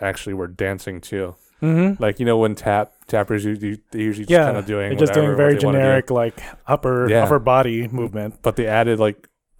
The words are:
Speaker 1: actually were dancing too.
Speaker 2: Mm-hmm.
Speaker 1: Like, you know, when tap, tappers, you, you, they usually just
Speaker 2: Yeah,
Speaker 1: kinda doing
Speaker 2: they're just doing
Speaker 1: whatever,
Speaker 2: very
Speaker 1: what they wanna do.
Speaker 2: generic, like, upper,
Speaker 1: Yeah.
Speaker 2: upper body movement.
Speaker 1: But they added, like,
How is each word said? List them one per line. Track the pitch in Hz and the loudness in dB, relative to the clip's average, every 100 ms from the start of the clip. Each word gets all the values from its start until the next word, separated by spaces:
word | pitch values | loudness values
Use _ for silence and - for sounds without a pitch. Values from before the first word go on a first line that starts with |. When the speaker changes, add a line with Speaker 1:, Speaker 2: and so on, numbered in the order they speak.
Speaker 1:
actually | 98 95 104 | -8 -6 -8
were | 95 87 | -8 -8
dancing | 90 98 98 - 87 | -6 -6 -6 -10 -14
too. | - 98 90 87 _ _ | -10 -8 -8 -10 _ _
Speaker 2:
Mm-hmm. | 156 160 185 196 | 0 2 2 0
Speaker 1:
Like, | 107 98 | -2 0
you | 120 | 0
know, | 113 | 2
when | 110 | 0
tap, | 104 110 101 - _ - | 0 -2 0 -2 _ -4
tappers, | 110 101 107 | -2 -2 -2
you, | 104 | -4
you, | 104 104 107 _ | -4 -6 -8 _
they | 113 | -6
usually | 110 104 107 | -4 -4 0
just | |
Speaker 2:
Yeah, | 170 147 | 2 2
Speaker 1:
kinda | 104 | 0
doing | 101 104 101 | -4 -4 -2
Speaker 2:
they're | 101 | 0
just | 151 | 2
doing | - 147 | 2 2
Speaker 1:
whatever, | 101 | 2
Speaker 2:
very | 147 | 2
Speaker 1:
what | 143 | 4
they | 139 | 2
wanna | 135 | 2
do. | |
Speaker 2:
generic, | 135 135 - | 2 2 0
like, | 123 117 - - - - | -2 -2 -4 -16 -14 -4
upper, | 143 131 123 123 | -2 0 0 2
Speaker 1:
Yeah. | 113 | 2
Speaker 2:
upper | 110 143 | 4 2
body | 117 127 127 113 117 | 4 2 2 0 -4
movement. | 123 113 104 104 - | -6 -6 -6 -8 -4
Speaker 1:
But | 120 120 | -4 -2
they | 110 | 0
added, | 107 117 110 | 2 2 2
like, | 107 104 - _ _ | 2 0 -12 _ _